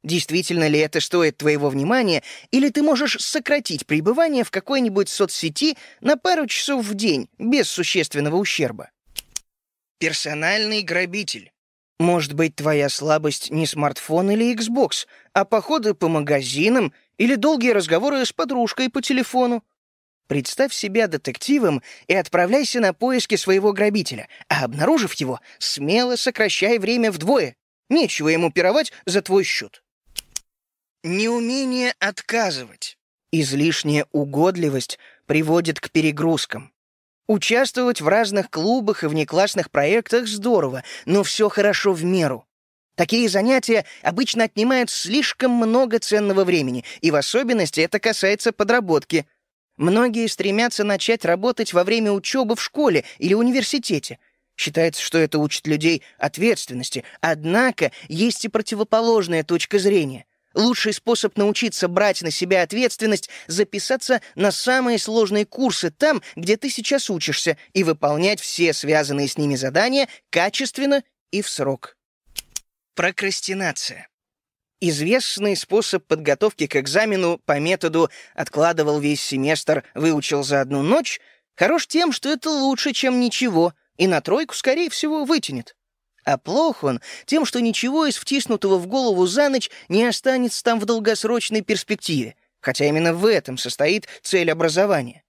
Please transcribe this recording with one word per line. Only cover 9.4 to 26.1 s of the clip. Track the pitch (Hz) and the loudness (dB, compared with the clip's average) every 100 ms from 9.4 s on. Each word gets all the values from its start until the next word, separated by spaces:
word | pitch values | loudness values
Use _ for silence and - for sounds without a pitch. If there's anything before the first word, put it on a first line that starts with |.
| _ _ _ _ _ _ | _ _ _ _ _ _
Персональный | 160 156 151 151 165 208 214 214 | -4 -4 -6 -4 -2 -2 -2 -4
грабитель. | 175 170 180 196 190 113 87 _ _ _ _ _ | -2 -4 -2 -6 -8 -10 -14 _ _ _ _ _
Может | 170 175 143 | 2 2 0
быть, | 147 160 | -2 -2
твоя | - 151 147 143 | 0 0 2 0
слабость | - 147 156 151 - - | -2 0 2 0 -4 -4
не | 156 156 | -2 -2
смартфон | 151 147 131 - 165 196 | -2 -2 -4 -2 0 2
или | 214 233 | 2 0
Xbox, | 226 226 240 226 - - - _ | 0 -2 0 0 0 -8 -18 _
а | 196 | -2
походы | 196 220 - 311 214 | 2 0 0 -2 0
по | 196 165 | 0 0
магазинам | 160 147 143 127 135 196 254 185 _ _ - | 0 0 0 0 0 2 2 0 _ _ -2
или | 233 | 0
долгие | 269 285 302 240 | 2 2 2 2
разговоры | 208 160 165 269 277 | 2 2 0 2 0
с | 247 | -2
подружкой | - 294 262 226 - 262 | -4 -4 -2 -2 -2 -2
по | 269 | -2
телефону? | - 262 247 254 247 233 _ _ _ _ _ _ _ | -2 0 0 0 0 -2 _ _ _ _ _ _ _
Представь | 143 123 - 269 | -4 -4 -2 -2
себя | - 208 208 214 | -2 -2 0 0
детективом | 151 - 120 - 285 208 139 - - - | -2 -6 -8 0 2 2 0 -4 -20 0
и | |
отправляйся | 190 165 175 180 262 269 247 | 0 2 0 2 2 0 0
на | 202 | 0
поиски | 170 247 254 - | 0 0 0 0
своего | 202 - 190 208 | -2 2 4 2
грабителя, | 202 208 202 165 113 - - - | 2 2 2 -4 -8 -14 -20 -4
а | 147 | -2
обнаружив | 127 143 180 320 202 | -2 0 2 2 0
его, | - 135 - - - | -4 -6 -6 -12 -10
смело | - - 143 214 247 | -8 -4 0 0 0